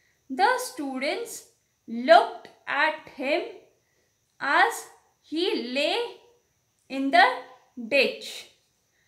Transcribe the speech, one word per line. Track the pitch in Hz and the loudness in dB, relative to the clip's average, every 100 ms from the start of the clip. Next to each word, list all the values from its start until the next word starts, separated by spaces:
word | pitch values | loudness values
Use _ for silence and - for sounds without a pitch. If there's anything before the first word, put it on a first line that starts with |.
| _ _ - 269 | _ _ -10 0
The | 415 508 508 | 2 2 -4
students | - 277 262 277 381 466 - - _ _ _ - 233 254 | -10 -10 -6 -4 -6 -8 -14 -18 _ _ _ -12 -2 6
looked | 349 - - - - - 269 | 8 6 -4 -18 -16 -6 -2
at | 311 311 - - | 0 -2 -10 -10
him | 269 330 453 - - _ _ _ _ _ _ - | -4 -2 -4 -12 -20 _ _ _ _ _ _ -10
as | 269 311 381 - - - _ _ | 0 2 2 0 -12 -20 _ _
he | - 311 381 339 240 262 | -10 -4 -2 -2 -4 -4
lay | 302 415 480 - _ _ _ _ _ _ - | -2 -2 -6 -10 _ _ _ _ _ _ -12
in | 269 269 | -6 0
the | 339 427 508 - - _ - 220 277 | 4 4 2 -10 -20 _ -14 -2 2
ditch." | 233 - - - - _ _ _ _ _ | 2 -2 -12 -16 -18 _ _ _ _ _